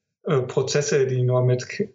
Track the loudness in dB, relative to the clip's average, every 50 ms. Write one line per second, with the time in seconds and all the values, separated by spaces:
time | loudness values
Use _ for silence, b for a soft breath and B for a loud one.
0 | _ _ _ _ _ -2 0 0 0 0 -2 -2 -2 0 0 -2 0 2 2 2
1 | 2 2 0 0 0 2 2 2 2 2 2 0 -2 -8 -6 -6 -6 -6